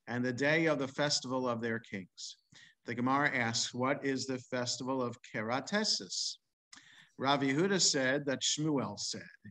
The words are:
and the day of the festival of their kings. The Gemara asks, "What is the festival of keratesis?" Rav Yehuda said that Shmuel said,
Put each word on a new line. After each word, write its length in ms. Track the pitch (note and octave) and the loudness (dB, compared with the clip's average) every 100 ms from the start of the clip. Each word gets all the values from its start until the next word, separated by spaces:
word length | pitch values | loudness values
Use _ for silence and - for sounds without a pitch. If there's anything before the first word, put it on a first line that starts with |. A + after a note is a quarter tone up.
| - | -6
and 140 | A#2+ | -2
the 100 | B2+ | 0
day 340 | A#2+ C#3 D#3+ E3 | 2 2 4 4
of 120 | C#3+ | 2
the 100 | C3+ | 0
festival 600 | - D3 - B2 B2+ B2+ | 0 0 0 0 -2 0
of 140 | A#2 | 0
their 160 | A#2 A2+ | -2 -4
kings. 580 | - G2 - - - - _ - - _ | -6 -10 -10 -14 -14 -16 _ -20 -20 _
The 100 | - | -8
Gemara 400 | A#2+ B2 C#3 D3 | -2 2 2 2
asks, 380 | C3 A#2 A2+ - | 2 0 0 -2
"What 320 | B2 C3 D3 | 0 0 0
is 220 | C#3 C3+ A#2 | 0 -2 -2
the 120 | B2+ | -6
festival 640 | - B2+ A#2+ - C3 C3+ | -4 -4 -2 -4 -2 -2
of 140 | A#2+ A#2 - | -2 -6 -8
keratesis?" 1000 | A#2+ A2 C3 C#3 G#3 G#3+ - F#2 - - - _ _ _ - - - - - | -6 -2 -2 0 0 0 0 -4 -6 -6 -8 _ _ _ -20 -20 -20 -20 -2
Rav 220 | C3 C#3 | 2 4
Yehuda 400 | C3+ C#3 G3 F#3 | 4 4 4 4
said 440 | - C#3+ C3 C#3 C#3+ | 4 4 2 2 0
that 160 | B2+ | 0
Shmuel 560 | - - D#3 C#3 G#2+ G2 | 0 0 0 0 0 -4
said, 240 | - G#2 F#2 - G#2+ | -8 -8 -12 -18 -18